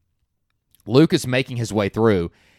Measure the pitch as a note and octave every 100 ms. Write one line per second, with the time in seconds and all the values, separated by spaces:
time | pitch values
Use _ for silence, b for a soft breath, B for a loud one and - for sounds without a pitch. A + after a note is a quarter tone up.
0 | _ _ _ _ _ _ _ _ - B2+
1 | D#3+ E3+ B2+ B2+ C#3 A#2+ G#2+ G2+ G2 A2
2 | A2+ F#2+ E2+ b b